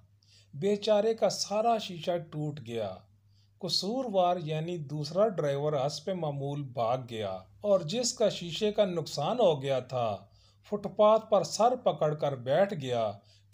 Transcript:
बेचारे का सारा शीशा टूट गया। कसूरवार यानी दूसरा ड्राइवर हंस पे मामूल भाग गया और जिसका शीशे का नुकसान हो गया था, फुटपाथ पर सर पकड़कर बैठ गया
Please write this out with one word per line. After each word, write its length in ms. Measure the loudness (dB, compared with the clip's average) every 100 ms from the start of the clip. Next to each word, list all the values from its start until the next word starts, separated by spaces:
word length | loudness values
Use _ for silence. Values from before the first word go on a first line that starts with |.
| _ _ _ _ _ -4
बेचारे 580 | -2 0 2 4 2
का 140 | 2 2
सारा 500 | 0 -2 0 2 0
शीशा 380 | -2 -6 -2 -2
टूट 440 | -4 -6 -4 -6
गया। 440 | -6 -4 -4 -8 -16 _ _ _ _ _
कसूरवार 760 | -4 -2 -2 -2 0 2 4 2
यानी 400 | -2 -4 -4 -6
दूसरा 500 | -6 -6 -2 2 2
ड्राइवर 460 | 2 0 0 0
हंस 280 | 0 -2 -4 -6
पे 80 |
मामूल 480 | -4 -4 -4 -6 -6
भाग 440 | -6 -2 0 0 -4
गया 360 | -6 -6 -6 -12 -4
और 180 | 2 2
जिसका 480 | 2 -2 -2 0 0
शीशे 420 | 0 -6 -2 0
का 120 | 2
नुकसान 540 | 2 0 -4 -4 -2 4
हो 180 | 4 4
गया 240 | 0 -2
था, 460 | -2 -2 -2 -4 -10 _ _ _
फुटपाथ 540 | -8 -6 -2 4 6 6
पर 260 | 4 2
सर 320 | 2 2 2 4
पकड़कर 600 | 0 2 0 0 -2 -2
बैठ 380 | 2 2 2
गया 460 | 0 -2 0 -2 -4 _ _ _